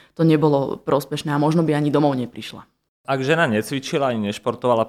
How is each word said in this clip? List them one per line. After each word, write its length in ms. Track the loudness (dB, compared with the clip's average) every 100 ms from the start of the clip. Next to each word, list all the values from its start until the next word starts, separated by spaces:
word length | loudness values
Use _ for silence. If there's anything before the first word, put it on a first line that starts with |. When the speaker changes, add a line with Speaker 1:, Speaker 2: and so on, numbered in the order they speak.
| _
Speaker 1:
to 160 | 0 4
nebolo 480 | 4 4 2 0 -4
prospešné 560 | 0 0 0 -8 -4
a 80 | 0
možno 240 | 2 2
by 80 | 2
ani 160 | 0 0
domov 320 | 2 2 0
neprišla. 480 | -6 -10 -16 -18 -20 _ _ _ -6
Speaker 2:
Ak 160 | -4
žena 240 | 0 0 2
necvičila 640 | 0 -2 -6 -4 -2 -2
ani 160 | -2 -4
nešportovala 560 | -4 -6 -2 0 2